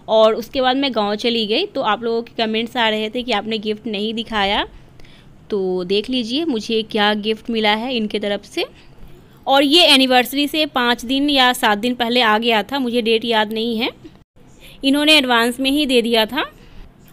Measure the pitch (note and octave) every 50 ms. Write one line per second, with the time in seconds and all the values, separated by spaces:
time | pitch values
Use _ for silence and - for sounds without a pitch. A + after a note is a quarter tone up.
0 | - - A3 A3 A3 A3 A3 A3 A3+ - - C#4 B3+ B3+ B3+ C#4 C#4+ C#4 A#3+ A3+
1 | G#3 G3+ G#3+ G#3+ - A#3+ A#3 A#3 A3 G3 G#3+ D4 G4 G4+ - C#4 C4 G#3+ G#3 G#3+
2 | A#3 A#3 A#3 A#3 A#3 - - - A3+ A3 A3 A3 A#3 A3+ - B3+ A3+ A3 G#3+ G#3+
3 | A3 G#3+ G#3+ B3 A#3+ B3 A3+ G3+ A3 A3 A3+ A3 G3+ G#3+ G#3+ G#3 - A#3 G#3 G3
4 | G#3 A3 A3 A#3 A3 - A#3 G#3 G3 G3 G3+ B3+ F4 - - - - - - -
5 | - - - - - - - - - - A3 G3+ F#3+ F#3 F#3 F#3 F3+ F3+ G3 G#3
6 | A#3 - C4 B3+ A#3 A3 A#3+ D4 E4+ E4 B3+ A3 G#3 - A3+ A3 A3 A3 - G#3+
7 | G#3 G#3 G#3+ G#3+ G3+ A3 A3 A3 - - A#3 A3 G#3+ G#3 G#3 A3 A3+ C4+ C4 A#3
8 | G#3+ G#3 - G#3 G3+ G3+ G3+ G3+ - - - E4 G#4 C#5 - - - - - -
9 | - - - - - - - - - B3+ C4+ C#4 D4 C#4 C#4+ F4 F4 D4+ C#4+ C4
10 | C4 B3+ B3+ B3 B3 B3 C4 C#4 C#4+ C#4 - D#4 D4+ D4 - C4 A#3+ A#3+ A#3+ A#3+
11 | - A3+ C4+ C4+ C#4+ D4 C#4+ C4+ B3+ B3 B3 - - A3 G#3 G#3 G#3+ B3 B3 A#3+
12 | A#3+ A3+ A#3+ B3 B3 A3 G#3+ G#3+ A#3 A#3+ A3+ G#3+ G3+ G#3 C4+ C#4+ B3+ A#3+ A3+ B3
13 | G#3+ A3+ A3+ A3 A#3 A#3 A3+ G#3+ G#3+ G#3 A3 A3 A3+ A#3+ A#3 G#3+ A#3+ A#4 - -
14 | - E4 - - _ _ _ - - - - - - - - - - C4+ C4+ D4
15 | D4 D4+ D#4 D4+ C4 B3 B3 A3+ A#3 B3 A#3+ C4 C4+ C4+ C#4 D4+ D4+ B3+ C4 A#3+
16 | G#3+ A#3 A#3 A3+ A3 G#3+ A#3+ D4 F4+ D5 - - - - - - - - - -
17 | - -